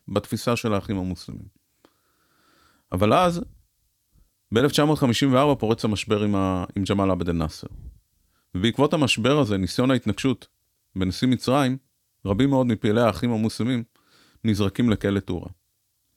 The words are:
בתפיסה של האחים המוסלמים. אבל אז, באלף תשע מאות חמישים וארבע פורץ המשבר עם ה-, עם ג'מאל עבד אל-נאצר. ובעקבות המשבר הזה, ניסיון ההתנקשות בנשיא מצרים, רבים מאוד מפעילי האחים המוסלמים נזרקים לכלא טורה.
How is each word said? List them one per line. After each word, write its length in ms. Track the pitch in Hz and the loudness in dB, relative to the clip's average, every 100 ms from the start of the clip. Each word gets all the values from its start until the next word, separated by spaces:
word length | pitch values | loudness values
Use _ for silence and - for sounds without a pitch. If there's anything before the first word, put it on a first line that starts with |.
| - | -6
בתפיסה 480 | 101 - 110 - 120 | -6 -4 -4 -2 -2
של 180 | 117 | 0
האחים 240 | 101 - 98 | -2 -2 -4
המוסלמים. 640 | 92 87 - - 98 _ _ _ _ _ _ _ _ _ _ _ _ _ _ | -4 -8 -10 -16 -18 _ _ _ _ _ _ _ _ _ _ _ _ _ _
אבל 200 | 92 104 | -2 2
אז, 320 | 143 180 170 - - _ _ _ _ _ _ _ _ _ | 4 2 -2 -8 -16 _ _ _ _ _ _ _ _ _
באלף 180 | 110 143 | 0 2
תשע 140 | - | 2
מאות 140 | 147 147 | 2 2
חמישים 360 | 131 110 139 | 2 2 2
וארבע 200 | 127 147 | 4 2
פורץ 300 | 135 110 117 | 2 0 0
המשבר 380 | 113 101 - 107 | -2 -4 -2 0
עם 120 | 104 | 2
ה-, 300 | 98 95 92 87 101 | 0 0 -2 -4 -4
עם 80 | 92 | -2
ג'מאל 200 | 98 95 | 0 2
עבד 180 | 90 87 | 0 -2
אל-נאצר. 380 | 85 78 - - - - - _ _ _ _ _ | -2 -4 -6 -16 -16 -18 -20 _ _ _ _ _
ובעקבות 400 | 90 113 113 143 | -2 -2 2 0
המשבר 440 | 170 135 - 117 151 | 2 0 0 2 2
הזה, 180 | 117 98 | 2 0
ניסיון 340 | 92 - 127 | 0 0 0
ההתנקשות 560 | 127 - 98 135 123 - _ _ _ _ 95 | 0 -2 -2 -2 -2 -8 _ _ _ _ -4
בנשיא 320 | 92 90 127 | -4 0 0
מצרים, 480 | 123 - 143 127 131 - _ _ _ | 0 0 0 0 -2 -8 _ _ _
רבים 260 | 98 101 139 | -2 2 2
מאוד 160 | 135 123 | 2 2
מפעילי 340 | 110 107 110 | 0 2 2
האחים 300 | 117 - 120 | 2 0 -2
המוסלמים 520 | 113 110 - 113 123 113 _ _ _ _ _ | 0 -2 -2 -2 -4 -6 _ _ _ _ _
נזרקים 460 | 113 101 98 - 120 | -2 0 0 2 2
לכלא 300 | 101 98 101 | 2 0 0
טורה. 280 | - 87 - - _ _ _ _ _ | -2 -8 -10 -18 _ _ _ _ _